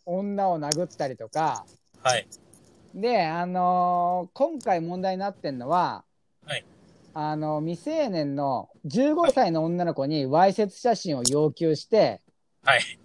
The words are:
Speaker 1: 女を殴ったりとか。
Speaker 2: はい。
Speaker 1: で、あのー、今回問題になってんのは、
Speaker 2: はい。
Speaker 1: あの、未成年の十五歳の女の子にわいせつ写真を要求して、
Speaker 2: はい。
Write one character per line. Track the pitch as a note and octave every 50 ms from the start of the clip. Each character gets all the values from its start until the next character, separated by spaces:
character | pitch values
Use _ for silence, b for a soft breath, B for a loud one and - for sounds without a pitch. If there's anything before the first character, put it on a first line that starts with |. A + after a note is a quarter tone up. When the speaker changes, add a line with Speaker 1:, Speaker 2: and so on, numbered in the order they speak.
| _
Speaker 1:
女 | - F3 F#3+ G3+ G3+ G3+ G3 G3 F#3+
を | F3 D#3+
殴 | D3 C#3+ D3+ D#3+ F3+
っ | -
た | - - D#3 C#3
り | B2+
と | - A#2 A2
か。 | - D3 D#3+ D3+ B2 G#2+ F#2 - - _ _ _ _ - -
Speaker 2:
は | C3 B2
い。 | A2+ G2 - - - _ _ - _ _ _ _ _ - - -
Speaker 1:
で、 | F#3 G3+ A#3+ B3 G#3 E3+
あ | D#3 D#3+ E3+ F3
の | F3+ F3+ F3+ F3+ F3+ F3+ F3+ F3+ F3+ F3+ F3 F3 F3 F3+ F3+ F3 F3+
ー、 |
今 | - - C4+ D#4+ E4 C4+
回 | - A3+ F#3+ E3+
問 | E3 E3+ F3 F#3
題 | F#3 F#3+ F#3+
に | F#3
な | G3 G3+
っ | G3
て | - - D#3+
ん | C3+ B2
の | A#2+ C3+
は、 | D#3+ F3+ E3+ C#3+ A2+ F#2+ - _ _ _ _ _ _ _ _
Speaker 2:
は | - -
い。 | A#2 - - - _ _ - - _ _ -
Speaker 1:
あ | - D#3 D3+ D3+ D#3
の、 | D3+ D3+ D3+ D3+ D3+
未 | D3+ E3 F3
成 | E3 - C#4+ D#4 D#4+ D4 A#3+
年 | F#3+ E3 D3+ C#3+ C#3
の | C#3+ C#3+ C#3 C3 A2+ - - _ _ -
十 | D#3 B2+ G#3 C4+ D4 D4+
五 | E4 E4+ D4+
歳 | - C4+ B3 F3+
の | E3 D#3+ D#3
女 | E3 F3 F3 F3
の | E3+ -
子 | - C3+
に | C#3 D#3 D3+ C#3
わ | C3 C#3 D#3+ F#3
い | G3
せ | F#3+ - G#3+ G3
つ | - -
写 | - A#3+ A3+
真 | - - F#3+ D3 B2+
を | - -
要 | C3+ D3 D3+ D3+
求 | - - E3 D#3+ D#3
し | C#3+ -
て、 | - - G#3+ F3 C3 G#2 - _ _ _ _ _ _ _ _
Speaker 2:
は | - C#3 C3+
い。 | A2 - - - - _